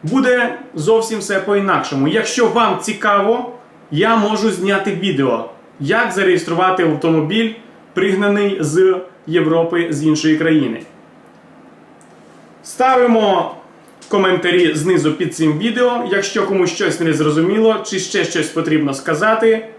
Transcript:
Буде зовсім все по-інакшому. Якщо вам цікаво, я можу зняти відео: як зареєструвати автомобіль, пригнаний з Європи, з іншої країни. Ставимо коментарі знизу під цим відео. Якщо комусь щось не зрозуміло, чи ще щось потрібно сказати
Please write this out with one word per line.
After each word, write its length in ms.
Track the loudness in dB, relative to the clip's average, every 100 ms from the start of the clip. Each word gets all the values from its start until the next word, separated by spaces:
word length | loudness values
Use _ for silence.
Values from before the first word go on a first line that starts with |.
Буде 560 | -2 0 2 2 0 -6 -12
зовсім 440 | -4 2 2 2 -6
все 220 | -4 -4
по-інакшому. 680 | 0 0 2 0 -2 -2 0
Якщо 380 | 0 -2 0 2
вам 320 | 2 0 0
цікаво, 720 | -6 -4 0 2 2 -2 -4 -14 -20 -20 -8
я 260 | 0 2 2
можу 340 | 2 0 -2
зняти 420 | 0 -2 0 -2
відео: 520 | -2 -2 0 0 0 -6 -16 -20 -10
як 320 | -2 0 0
зареєструвати 720 | 0 2 0 0 0 0 2
автомобіль, 680 | 0 0 0 0 2 0 -2 -4 -18 -20 -10
пригнаний 640 | -2 0 2 0 2 0 -2
з 360 | -2 2 4 2 -4 -16 -2
Європи, 600 | 0 2 2 0 -2 -2
з 140 | -2
іншої 320 | 0 2 2 2
країни. 440 | 2 2 2 -6 -12 -20 -20 -20 -20 -20 -20 -20 -20 -20 -20 -20 -20 -20 -20 -20 -20 -20
Ставимо 920 | -20 -2 2 4 4 2 2 0 -2 -10 -20 -20 -20 -20 -4
коментарі 640 | 0 2 0 2 2 2
знизу 380 | 0 0 2 0
під 220 | -2 -6
цим 240 | 0 0 0
відео. 460 | -2 0 0 0 -2
Якщо 360 | -2 -2 -4 -2
комусь 240 | 0 0
щось 300 | 0 -4 0
не 120 | -2
зрозуміло, 640 | 0 0 2 0 2 2 0 -4
чи 120 | -8
ще 260 | -4 -2
щось 240 | -2 -2 -4
потрібно 460 | -4 0 0 0
сказати 760 | -4 -4 0 0 2 2 0 -4